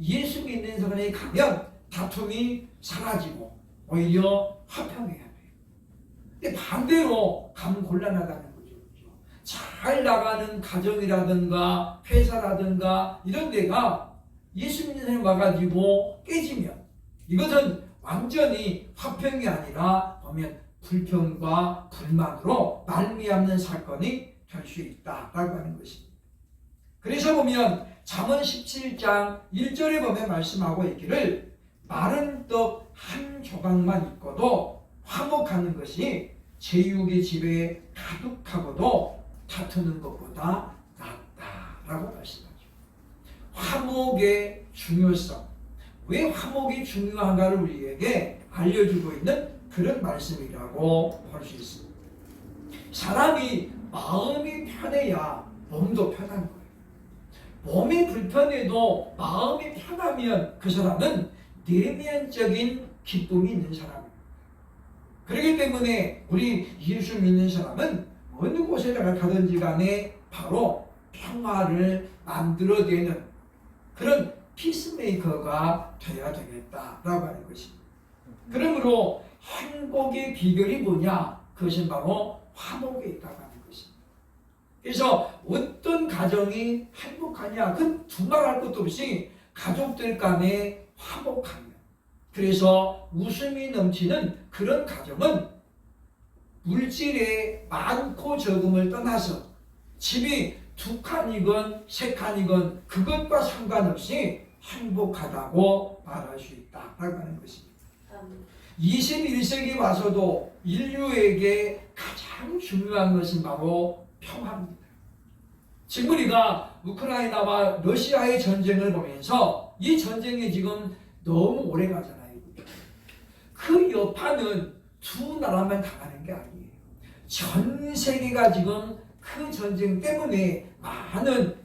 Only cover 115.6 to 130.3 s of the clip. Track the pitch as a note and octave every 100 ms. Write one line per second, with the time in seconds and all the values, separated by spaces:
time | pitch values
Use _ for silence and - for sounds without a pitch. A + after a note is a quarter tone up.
115.6 | _ - - - A#3+ D#4+ - A#3 A3+ F#3
116.6 | - - F3 G3 C4 B3 A3+ - G3+ G3+
117.6 | G3 - E3+ B3 C4 C4+ A#3+ B3 F#3+ G3
118.6 | F#3+ F#3+ G3 E3 - - - B3 - -
119.6 | - - F#3 D#4+ - A3+ B3 A#3+ A3 F3+
120.6 | F#3+ G#3 F#3+ - - - E3 E3 G3 A#3+
121.6 | F3 D#3+ F#3 E3+ - - - - - -
122.6 | - - - - - - - - - -
123.6 | - F4 F4+ A3 F#3+ - D4 C#4 G#3+ F#3
124.6 | - - - - - - C#4+ D#4 D4 F#3
125.6 | G3 G3 - - - - E3 F#3 - -
126.6 | - - - - - - - - F3+ E3+
127.6 | A#3 C#4+ D4 C#4 C4+ C4 B3+ A#3+ A3+ F#3
128.6 | F3+ G#3 A3+ A3+ - - - - D4 A3+
129.6 | G3+ F#3 G3 F#3 D4+ D4+ D4+